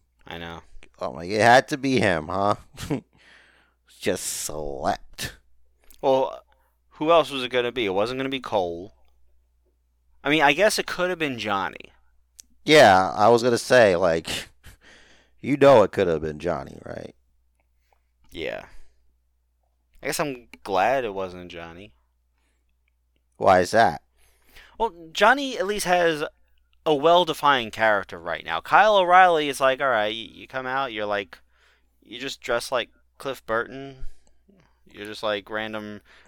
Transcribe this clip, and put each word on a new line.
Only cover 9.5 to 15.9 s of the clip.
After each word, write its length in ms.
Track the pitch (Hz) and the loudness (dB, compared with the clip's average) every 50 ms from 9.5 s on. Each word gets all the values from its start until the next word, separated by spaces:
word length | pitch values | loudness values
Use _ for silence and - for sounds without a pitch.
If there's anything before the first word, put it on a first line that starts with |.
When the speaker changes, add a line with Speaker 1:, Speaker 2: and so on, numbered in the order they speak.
| _ _ _ _ _ _ _ _ _ _ _ _ _ _ - | _ _ _ _ _ _ _ _ _ _ _ _ _ _ -4
Speaker 1:
I 40 | 143 | -2
mean, 140 | 147 160 147 | 0 2 2
I 100 | 143 143 | 2 2
guess 260 | 156 202 214 - - | 2 0 0 0 -2
it 80 | 170 | -6
could 220 | - - - 180 180 | -8 -6 -6 -4 -6
have 100 | 185 165 | -4 -4
been 180 | 160 143 127 113 | -6 -6 -6 -6
Johnny. 540 | 104 107 101 98 92 76 - - - - _ _ _ _ _ _ _ _ _ - _ _ _ _ _ | -6 -4 -4 -4 -4 -6 -8 -12 -20 -20 _ _ _ _ _ _ _ _ _ -20 _ _ _ _ _
Speaker 2:
Yeah, 480 | - 151 151 131 104 95 92 92 87 - | 4 8 8 10 10 8 6 4 2 0
I 140 | 95 104 113 | 2 4 6
was 140 | 120 117 113 | 6 4 4
gonna 120 | 127 117 | 0 0
say, 380 | 110 - - 131 127 113 101 90 | -2 0 2 4 6 6 6 4
like, 540 | 85 92 87 82 82 - - - - - - _ _ _ - - _ _ - | 4 2 0 0 0 -2 -6 -10 -10 -10 -14 _ _ _ -20 -20 _ _ -20
<laughs> 500 | - _ _ _ _ _ _ _ _ _ | -20 _ _ _ _ _ _ _ _ _
you 160 | - 110 143 | -6 -6 0
know 280 | 143 135 139 139 113 98 | 4 6 8 8 8 6
it 80 | 90 | 4